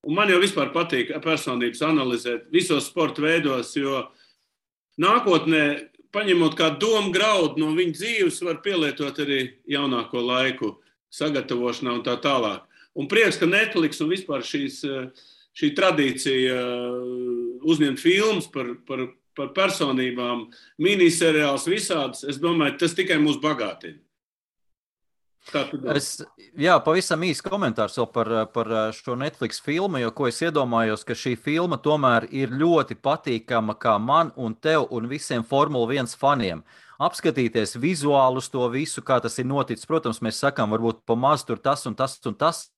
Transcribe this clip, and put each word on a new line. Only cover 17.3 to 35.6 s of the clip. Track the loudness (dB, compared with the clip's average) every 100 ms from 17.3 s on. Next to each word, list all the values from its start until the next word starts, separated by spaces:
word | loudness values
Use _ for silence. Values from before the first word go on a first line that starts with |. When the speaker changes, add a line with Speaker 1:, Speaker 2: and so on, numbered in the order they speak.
| -4 -6 -4
Speaker 1:
uzņemt | 0 2 2 2
filmas | 2 4 2 0 -4
par, | -8 -8 -10 _
par, | -8 -8 _ _ -10
par | -6
personībām, | 0 0 0 0 0 0 -2 -4 -6 -8 -18 _ -2
miniseriāls | 0 6 4 6 4 4 2 0 0
visāds, | -2 0 -2 -2 -6
es | -8 -2
domāju, | 0 2 0 2
tas | -2
tikai | 0 0 2
mūs | 2 2
bagātina. | -2 -2 -4 -6 -14 -18 _ _ _ _ _ _ _ _ _ _ _ _ _ _ -6
Kā | -4 -4
tu | -6
domā? | -2 -2
Speaker 2:
Es, | -2 -10 -14 _ -20 -2
jā, | 4 4
pavisam | 4 2 2 -2 -2
īsts | -4
komentārs | -4 -2 -2 0 -2 -2
vēl | -2
par, | -2 0 0 -2
par | -4 -2 -2 -2
šo | -6 -8 -6
Netflix | -6 -6 -8 -6
filmu, | -4 -2 -2 -2
jo, | -4
ko | -2 -4
es | 0 -2
iedomājos, | 0 2 2 2 -2 -6
ka | -6
šī | -4 -4
filma | -2 -2 0 0
tomēr | 0 4 4 4 2
ir | -4 -4
ļoti | 0 4 4 2 -2
patīkama | -2 -2 -2 -4 0 -2 0 -2
kā | 2 2
man | 4 2 2 -2
un | -8
tev | -2 2 2 2
un | -4 -6
visiem | -8 -4 -4 0
Formula | 2